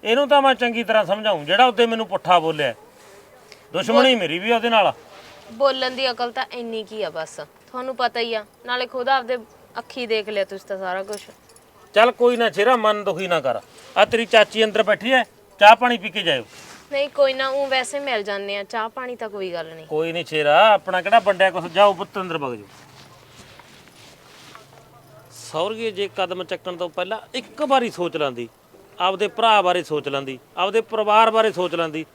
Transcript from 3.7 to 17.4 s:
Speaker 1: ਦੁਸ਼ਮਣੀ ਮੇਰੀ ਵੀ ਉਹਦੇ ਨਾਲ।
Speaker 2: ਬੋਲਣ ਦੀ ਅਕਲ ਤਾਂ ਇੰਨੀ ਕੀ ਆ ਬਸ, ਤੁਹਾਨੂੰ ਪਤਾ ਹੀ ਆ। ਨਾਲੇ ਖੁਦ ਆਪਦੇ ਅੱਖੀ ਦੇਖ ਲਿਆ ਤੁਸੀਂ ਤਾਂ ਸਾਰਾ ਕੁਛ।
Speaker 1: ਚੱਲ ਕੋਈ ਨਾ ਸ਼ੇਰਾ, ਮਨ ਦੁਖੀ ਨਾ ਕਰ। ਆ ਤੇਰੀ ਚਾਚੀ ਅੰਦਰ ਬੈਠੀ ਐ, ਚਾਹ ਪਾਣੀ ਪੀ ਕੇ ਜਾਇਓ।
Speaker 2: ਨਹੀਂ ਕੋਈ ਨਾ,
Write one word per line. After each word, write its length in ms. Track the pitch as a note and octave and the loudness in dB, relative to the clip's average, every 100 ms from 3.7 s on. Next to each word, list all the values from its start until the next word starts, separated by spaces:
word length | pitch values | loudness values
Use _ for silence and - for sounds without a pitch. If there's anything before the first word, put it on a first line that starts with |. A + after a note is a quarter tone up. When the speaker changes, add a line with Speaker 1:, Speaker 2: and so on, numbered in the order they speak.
Speaker 1:
ਦੁਸ਼ਮਣੀ 420 | F3 F#3+ A3+ C4 B3 | -8 0 4 4 2
ਮੇਰੀ 220 | E3+ E3+ | -2 -4
ਵੀ 140 | G#3 | -2
ਉਹਦੇ 180 | A#3 A3+ | 0 2
ਨਾਲ। 220 | A3+ F3+ - - - - - - | 2 2 -2 -16 -20 -20 -20 -20
Speaker 2:
ਬੋਲਣ 380 | A3+ C#4 C4 B3+ | -2 0 0 -6
ਦੀ 200 | B3+ C4 | -4 -6
ਅਕਲ 200 | A#3+ A#3+ | -4 -6
ਤਾਂ 120 | A#3 - | -6 -10
ਇੰਨੀ 300 | B3 A#3 A3+ | -10 -10 -10
ਕੀ 180 | G#3 G#3+ | -10 -8
ਆ 80 | F#3 | -8
ਬਸ, 300 | D#3 D#3+ - D3 _ _ | -8 -12 -14 -18 _ _
ਤੁਹਾਨੂੰ 280 | B3+ B3+ B3 | -12 -12 -4
ਪਤਾ 240 | B3 A#3+ | -4 -4
ਹੀ 140 | A#3 | -6
ਆ। 100 | A3 G#3 _ A#3+ | -6 -10 _ -10
ਨਾਲੇ 200 | B3 B3 | -8 -6
ਖੁਦ 220 | B3+ B3 | -6 -2
ਆਪਦੇ 280 | C4+ A#3 B3 A3 _ _ - | -2 -2 -8 -8 _ _ -14
ਅੱਖੀ 280 | - - A#3+ | -14 -12 -4
ਦੇਖ 220 | A3 G#3 | -4 -4
ਲਿਆ 160 | G#3 | -6
ਤੁਸੀਂ 240 | F#3+ G3 - | -6 -8 -12
ਤਾਂ 100 | G3 | -10
ਸਾਰਾ 240 | F#3+ F#3 | -8 -8
ਕੁਛ। 240 | G3 G#3 - - _ - _ _ - | -8 -12 -14 -20 _ -20 _ _ -4
Speaker 1:
ਚੱਲ 160 | G3+ A#3 | 4 4
ਕੋਈ 240 | B3 A#3+ A#3+ | 6 2 2
ਨਾ 140 | A#3 | -2
ਸ਼ੇਰਾ, 260 | E3 G#3+ B3 | 2 2 4
ਮਨ 260 | A3 G#3 | 2 0
ਦੁਖੀ 220 | G3+ E3+ F#3 | -2 -4 -2
ਨਾ 120 | E3+ | -2
ਕਰ। 200 | C3+ A2+ - - - - | 0 -4 -6 -20 -8 0
ਆ 80 | |
ਤੇਰੀ 220 | G#3 A3+ A#3 | 2 2 2
ਚਾਚੀ 380 | A3+ G#3 A3 | 4 4 2
ਅੰਦਰ 180 | A3 G#3 | 0 2
ਬੈਠੀ 300 | G#3 G3 A3+ | 0 0 2
ਐ, 100 | C4 A3+ _ _ _ | 0 0 _ _ _
ਚਾਹ 140 | G3+ A3+ | 8 8
ਪਾਣੀ 220 | B3 A#3+ | 6 -2
ਪੀ 120 | G3+ | -6
ਕੇ 120 | F#3 | -6
ਜਾਇਓ। 220 | F3 C#3 A2 - - - - | -2 -2 -4 -18 -20 -20 -8
Speaker 2:
ਨਹੀਂ 160 | C#4+ C#4+ | -6 -4
ਕੋਈ 220 | C#4+ C#4 | 0 0
ਨਾ, 160 | C4 | 2